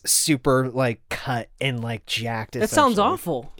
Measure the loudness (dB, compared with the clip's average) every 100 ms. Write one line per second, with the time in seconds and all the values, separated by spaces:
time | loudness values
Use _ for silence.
0 | 0 0 2 2 4 2 2 0 0 -2
1 | -6 -8 -4 -6 -6 -6 -4 -4 -6 -8
2 | -6 -6 -4 -6 -6 -2 0 4 4 4
3 | 2 0 -4 -6 -6 2